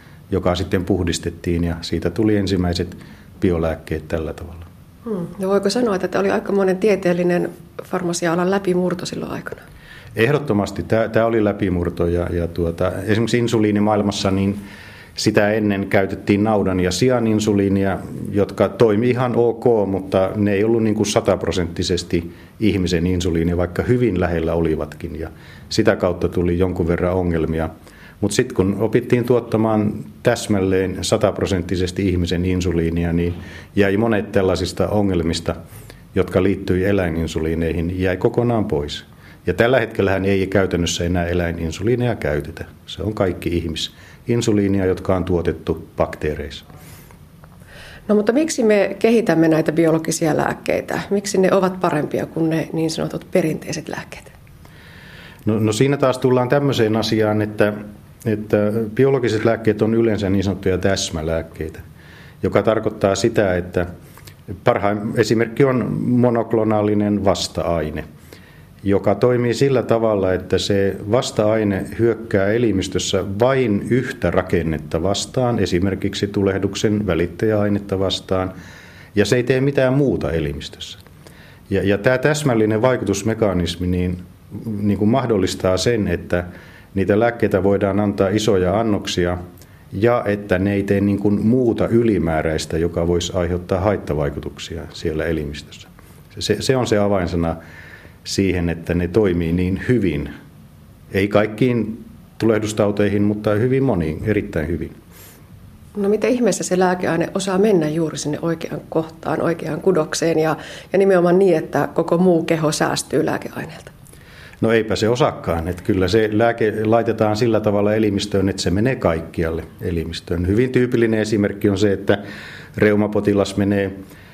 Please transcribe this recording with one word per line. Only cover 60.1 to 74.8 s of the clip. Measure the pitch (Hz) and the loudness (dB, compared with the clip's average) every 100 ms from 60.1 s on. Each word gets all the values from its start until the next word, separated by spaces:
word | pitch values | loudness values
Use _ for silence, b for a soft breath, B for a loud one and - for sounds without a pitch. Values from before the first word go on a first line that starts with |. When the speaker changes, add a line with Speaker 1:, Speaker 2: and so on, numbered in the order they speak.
| 101 101 | 0 0
Speaker 1:
niin | 98 | 0
sanottuja | 95 92 98 92 | 0 -2 -2 0
täsmälääkkeitä, | 98 95 - 82 80 82 80 - 78 - - B B B B B | 0 0 -2 -6 -4 -4 -6 -10 -12 -12 -20 B B B B B
joka | 98 104 | 0 2
tarkoittaa | 101 110 107 107 101 95 | 2 2 0 0 0 2
sitä, | 117 113 101 90 | 2 2 2 0
että | 90 90 87 - B B B B - 98 | -2 -4 -4 -6 B B B B -16 -4
parhain | - 113 101 107 107 127 | 0 2 0 -2 -2 0
esimerkki | 107 113 113 - | 2 2 0 2
on | 139 127 101 101 | 2 2 -2 -2
monoklonaalinen | 110 123 123 117 107 113 107 107 104 104 104 104 98 | 0 2 4 2 0 0 2 2 2 2 2 2 2
vasta-aine – | 87 - - 82 85 78 76 76 - B B B B B B | 0 -2 -4 -2 -2 -2 -6 -10 -14 B B B B B B
joka | 98 98 - 98 | 0 2 2 2
toimii | 123 123 120 | 2 2 0
sillä | 110 139 127 | 2 2 2
tavalla, | - 117 113 104 95 | 2 2 2 2 2
että | 90 90 95 | 0 0 -2
se | - 101 98 95 104 | 0 0 0 -2 0
vasta-aine | 120 131 - 107 110 107 101 - - | 0 0 0 2 2 0 -2 -4 -2
hyökkää | 117 107 113 101 98 | 0 0 -2 0 2
elimistössä | 117 117 95 90 92 - 95 98 98 | 2 0 0 -2 -4 -2 -2 -2 0
vain | 123 135 123 101 - | 2 2 2 0 0
yhtä | 123 123 - 87 | -2 -2 -4 -2
rakennetta | 87 92 92 80 76 | 0 0 0 0 -4